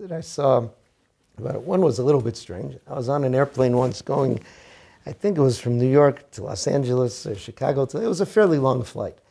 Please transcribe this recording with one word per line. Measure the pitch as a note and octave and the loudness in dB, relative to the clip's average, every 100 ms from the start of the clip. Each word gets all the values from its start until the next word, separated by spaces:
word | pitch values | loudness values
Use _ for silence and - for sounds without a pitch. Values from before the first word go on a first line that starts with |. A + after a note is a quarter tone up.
that | F#3+ | -12
I | E3 | -10
saw | - - C#3+ B2+ A2+ _ _ _ _ _ _ - | -10 0 2 4 0 _ _ _ _ _ _ -10
about | - | -8
it. | - | -6
One | A#2+ F#3 | -2 2
was | E3 A#2 | 2 2
a | |
little | B2+ C#3+ | 2 2
bit | A2+ - | 0 -6
strange. | - F#2+ C3+ C3 - | -12 -10 -10 -12 -12
I | |
was | C#3 B2 | -8 -2
on | C#3+ | 0
an | C3 | 2
airplane | B2+ C#3 C3+ B2+ B2 | 2 0 2 2 2
once | B2+ - | 0 -2
going, | - C#3+ C3+ - - - - - - _ | -4 0 0 -2 -8 -20 -20 -20 -20 _
I | - | -14
think | - G#3 E3+ | -4 -2 2
it | |
was | C3+ A#2 | 2 2
from | A#2+ A#2+ | -2 0
New | B2+ | 4
York | C#3 C#3+ C3+ - | 6 6 2 -12
to | - | -14
Los | G2+ G2 C#3+ | -10 -6 -2
Angeles | C#3+ B2 B2+ B2 A#2 G#2 | 0 0 0 0 -4 -10
or | G#2 | -10
Chicago. | - - C3+ C#3 C3 | -12 -6 -4 -2 -4
To, | D3 | -4
it | A3+ | -4
was | F3+ | -2
a | G3 | 0
fairly | A3 G3+ D3+ | 2 4 4
long | C3+ B2 | 2 0
flight. | A#2 A#2 G2 - _ | -4 -8 -10 -12 _